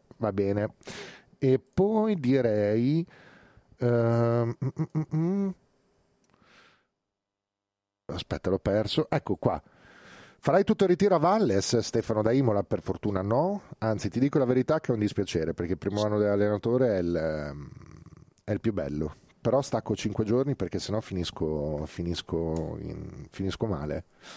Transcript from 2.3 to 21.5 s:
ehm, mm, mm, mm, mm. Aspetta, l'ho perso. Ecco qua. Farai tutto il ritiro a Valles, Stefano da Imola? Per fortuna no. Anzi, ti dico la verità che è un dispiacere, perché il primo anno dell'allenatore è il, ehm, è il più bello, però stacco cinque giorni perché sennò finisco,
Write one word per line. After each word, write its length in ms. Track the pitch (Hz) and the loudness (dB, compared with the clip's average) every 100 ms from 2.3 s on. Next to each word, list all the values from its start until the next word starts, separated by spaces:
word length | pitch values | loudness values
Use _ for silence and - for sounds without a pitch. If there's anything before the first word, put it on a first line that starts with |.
| 135 117 107 104 110 123 156 170 - - - - _ _ - | 2 4 2 2 2 2 2 -2 -8 -20 -20 -20 _ _ -4
ehm, 760 | 120 120 117 117 117 117 117 117 | 0 2 4 4 2 2 0 -2
mm, 40 | 127 - | -6 -4
mm, 220 | 160 156 156 | -4 -4 -2
mm, 40 | 156 170 196 196 | -2 0 0 -2
mm. 40 | 185 _ _ _ _ _ _ _ _ _ - - _ _ _ _ _ _ _ _ _ _ _ _ _ - | -6 _ _ _ _ _ _ _ _ _ -20 -20 _ _ _ _ _ _ _ _ _ _ _ _ _ -12
Aspetta, 360 | 90 - 78 - | -12 -6 -4 0
l'ho 100 | 95 | 0
perso. 500 | - 101 107 - - | 2 0 0 -2 -2
Ecco 260 | 156 - 101 | -2 -2 -2
qua. 260 | - 80 - _ - - - - - _ | 0 -2 -6 _ -20 -20 -20 -20 -20 _
Farai 220 | - 165 | 2 4
tutto 200 | 202 214 190 | 4 2 2
il 40 | |
ritiro 260 | 175 202 170 | 4 4 4
a 40 | |
Valles, 580 | 156 214 175 98 - 117 | 4 4 2 2 2 0
Stefano 420 | 110 117 - 110 | 0 -2 0 0
da 100 | 107 | 2
Imola? 320 | 131 131 101 | 4 4 2
Per 180 | - 98 | 0 -4
fortuna 400 | - 90 107 98 | -4 -4 -2 -2
no. 420 | 98 117 175 202 - - | 0 0 0 -4 -10 -4
Anzi, 300 | 113 107 101 | -2 -2 -2
ti 100 | - | 0
dico 200 | 139 151 | 2 2
la 60 | 123 | 4
verità 340 | 127 123 156 | 4 2 0
che 120 | - | 0
è 20 | |
un 60 | 117 | 0
dispiacere, 540 | 104 - 95 - 80 | 0 0 -2 -2 -2
perché 200 | 80 87 | -4 -4
il 40 | 90 | -4
primo 260 | 104 101 | -2 -2
anno 140 | 104 104 | 0 2
dell'allenatore 760 | 104 101 104 104 117 123 127 98 | 2 2 2 0 0 2 2 2
è 40 | |
il, 160 | 87 85 | 0 0
ehm, 540 | 80 78 73 71 71 - - - - - - _ - | -2 -2 -6 -10 -14 -18 -20 -20 -20 -20 -20 _ -6
è 60 | |
il 80 | 104 | -2
più 120 | 113 | -2
bello, 420 | 98 71 73 78 - _ _ | -2 -4 -4 -6 -8 _ _
però 200 | 120 127 | 0 0
stacco 340 | 139 113 - 104 | 0 -4 -2 -4
cinque 300 | 110 101 107 | -2 -2 0
giorni 300 | 120 139 135 | 0 0 -2
perché 240 | 92 95 | -4 -4
sennò 200 | - 107 | -4 -6
finisco, 800 | - 92 85 - 80 | -4 -4 -4 -4 -2